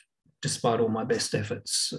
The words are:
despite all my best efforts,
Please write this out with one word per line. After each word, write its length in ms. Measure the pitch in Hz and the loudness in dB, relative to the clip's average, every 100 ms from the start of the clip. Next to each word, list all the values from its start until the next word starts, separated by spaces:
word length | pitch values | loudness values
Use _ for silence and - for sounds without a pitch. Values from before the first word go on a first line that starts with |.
| _ _ _ _ | _ _ _ _
despite 380 | 123 - 123 117 | -6 0 2 4
all 80 | 113 | 2
my 160 | 110 | 2
best 320 | 120 113 - - | 0 0 0 -2
efforts, 560 | 104 - - - - | -2 -6 -4 -2 -2